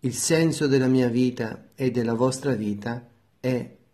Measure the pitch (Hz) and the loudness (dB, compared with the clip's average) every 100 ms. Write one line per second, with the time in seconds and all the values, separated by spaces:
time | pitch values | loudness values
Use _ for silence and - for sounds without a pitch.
0 | 131 117 - 160 165 156 147 135 131 131 | -4 -4 0 2 2 2 2 2 4 4
1 | 123 117 127 123 113 110 - _ 131 120 | 4 2 0 0 -8 -8 -18 _ -2 0
2 | 117 117 127 131 147 120 107 104 117 120 | -2 0 0 0 -2 -2 -2 -4 -6 -8
3 | - _ _ _ 123 127 107 - _ | -12 _ _ _ -4 -4 -6 -16 _